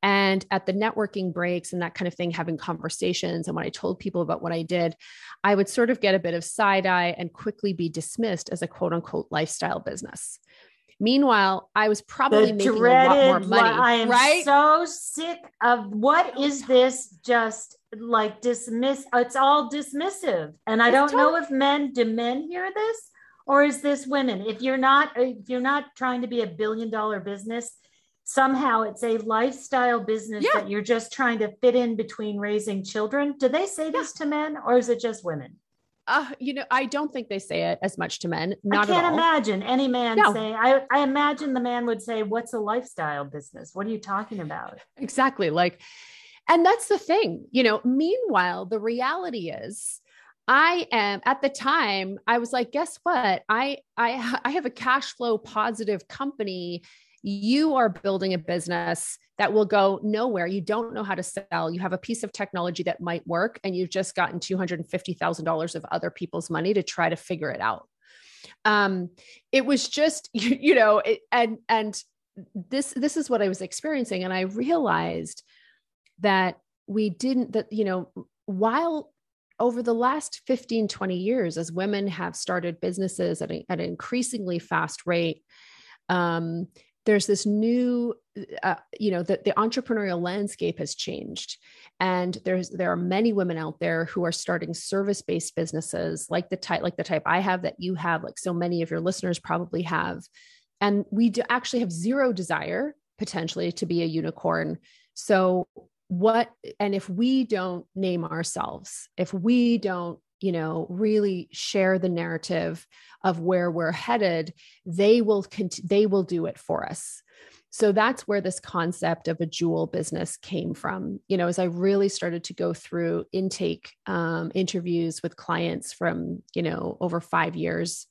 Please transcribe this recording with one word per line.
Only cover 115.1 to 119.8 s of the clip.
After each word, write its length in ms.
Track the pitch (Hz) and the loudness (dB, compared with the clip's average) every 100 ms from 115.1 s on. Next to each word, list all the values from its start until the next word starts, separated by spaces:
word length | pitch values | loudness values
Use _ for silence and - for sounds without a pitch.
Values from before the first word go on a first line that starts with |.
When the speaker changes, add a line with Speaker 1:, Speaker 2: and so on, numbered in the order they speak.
| 233 | 6
Speaker 1:
will 220 | 214 208 | 6 2
cont-, 380 | 190 - 185 - | 0 -6 -6 -6
they 240 | 175 202 214 | 0 4 4
will 160 | 196 | 4
do 240 | 180 175 165 | 2 -2 -4
it 100 | - | -6
for 300 | - - - | -4 -4 -4
us. 340 | 170 - - _ _ - _ _ | -10 -12 -16 _ _ -20 _ _
So 200 | - 214 | 0 2
that's 320 | 196 214 262 | 4 2 0
where 180 | - 202 | -2 -2
this 200 | 190 185 | -2 -6
concept 680 | - 185 170 180 170 165 - | -6 -2 -2 -2 -2 -2 -4
of 140 | 160 | -4
a 60 | 165 | -4
jewel 420 | - 170 165 | -2 -2 0